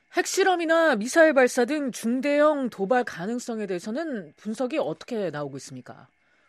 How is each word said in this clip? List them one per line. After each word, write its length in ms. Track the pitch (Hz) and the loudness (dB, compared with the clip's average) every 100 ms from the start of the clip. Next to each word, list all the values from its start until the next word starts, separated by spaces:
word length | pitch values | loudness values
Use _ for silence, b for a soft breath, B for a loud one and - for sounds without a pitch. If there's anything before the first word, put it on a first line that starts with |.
| B | B
핵실험이나 800 | - - - 392 359 330 330 320 233 | -4 -2 2 2 2 2 4 4 2
미사일 380 | 226 330 320 | 2 6 6
발사 320 | 269 247 262 240 | 6 4 4 0
등 260 | 302 277 | 0 -4
중대형 800 | - 226 254 285 285 302 294 254 | -4 -2 0 2 4 4 2 -2
도발 320 | - 196 247 | -2 0 0
가능성에 640 | 247 - 180 240 - 220 208 | 0 -6 -6 -6 -6 -6 -4
대해서는 680 | 180 214 240 330 240 151 - | -6 -4 -6 -4 -6 -10 -12
분석이 420 | 208 220 254 302 | -8 -4 -2 -2
어떻게 500 | 151 156 - 233 185 | -2 -4 -6 -4 -4
나오고 280 | 147 147 135 | -4 -8 -10
있습니까? 500 | - 131 - - - _ _ _ | -14 -16 -16 -20 -20 _ _ _